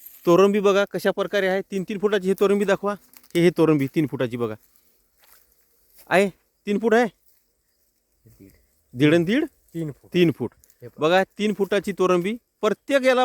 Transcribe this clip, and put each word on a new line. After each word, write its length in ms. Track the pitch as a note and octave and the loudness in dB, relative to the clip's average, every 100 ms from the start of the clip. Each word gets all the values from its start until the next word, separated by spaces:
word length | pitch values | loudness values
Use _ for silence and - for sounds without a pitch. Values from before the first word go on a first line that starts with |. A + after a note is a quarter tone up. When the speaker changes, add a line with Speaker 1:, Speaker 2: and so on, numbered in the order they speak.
| - - - | -20 -6 2
Speaker 1:
तोरंबी 340 | F3 G3 G#3 | 4 4 2
बघा 240 | G3+ G3 | 2 0
कशा 260 | G3+ F3+ G3+ | -2 -4 -4
प्रकारे 360 | F#3 F#3 G#3 F#3+ | -4 -4 -2 -2
आहे, 140 | G3 | -4
तीन 240 | - G3 F3 | -6 -8 -8
तीन 100 | G3+ | -4
फुटाची. 300 | G3+ G#3 F#3 | -2 -2 -2
हे 60 | F#3+ | 0
तोरंबी 240 | G3+ G3+ | 2 2
दाखवा, 300 | G3 F#3+ G3+ G3+ _ - _ | 0 -2 -2 -8 _ -20 _
हे, 60 | E3+ | 2
हे 100 | F3 | 2
तोरंबी 360 | E3+ D#3+ D#3 C3+ | 4 2 2 0
तीन 120 | E3+ D3 | -2 -4
फुटाची 300 | B2+ B2+ A#2+ | -4 -6 -4
बघा 180 | A#2 G#2+ _ _ _ _ _ _ _ _ _ _ _ _ _ _ - | -6 -8 _ _ _ _ _ _ _ _ _ _ _ _ _ _ -2
आहे, 220 | F3 G3+ - _ _ - | 0 0 -4 _ _ -6
तीन 120 | G3+ | -2
फूट 160 | A3 | 2
आहे, 120 | A3+ A3+ - _ _ _ _ _ _ _ _ _ _ - | 2 0 -4 _ _ _ _ _ _ _ _ _ _ -20
Speaker 2:
दीड. 240 | _ G2 _ _ _ _ | _ -20 _ _ _ _
Speaker 1:
दीड 220 | B2 D3 | 0 2
आणि 100 | E3+ | 4
दीड, 200 | E3+ B3+ D#4+ - _ | 2 -2 -4 -10 _
Speaker 2:
तीन 180 | E3+ D#3 | -12 -12
फूट. 220 | B2+ _ | -14 _
Speaker 1:
तीन 160 | F3 E3 | 2 2
फूट. 200 | B2 A#2 - _ _ | 0 -8 -10 _ _
Speaker 2:
हे 60 | A#2+ | -20
पहा. 180 | - D3+ | -4 0
Speaker 1:
बघा, 180 | F#3 | 2
तीन 300 | F#3+ - G#3 | 0 -4 -4
फुटाची 380 | G3+ F#3+ G3+ G#3 | -2 -2 -2 -4
तोरंबी, 440 | F#3 F#3 F3+ F3+ A#3 _ _ | -2 0 0 -2 -8 _ _
प्रत्येक 420 | G#3+ G3 - C#4 | -4 -4 -2 0
याला 220 | B3+ B3+ | 2 2